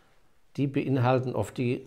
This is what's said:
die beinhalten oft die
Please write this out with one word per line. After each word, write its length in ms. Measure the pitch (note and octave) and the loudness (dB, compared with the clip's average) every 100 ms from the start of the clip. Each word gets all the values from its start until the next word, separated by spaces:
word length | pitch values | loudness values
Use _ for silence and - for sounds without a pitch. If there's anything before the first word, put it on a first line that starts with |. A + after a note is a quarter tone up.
| _ _ _ _ _ - | _ _ _ _ _ -4
die 100 | C#3+ | -2
beinhalten 680 | C3 C3+ C3 A#2+ C3 B2+ | -2 0 2 4 2 0
oft 240 | - G#2 - | -4 -4 -2
die 260 | A#2+ B2 | -2 -2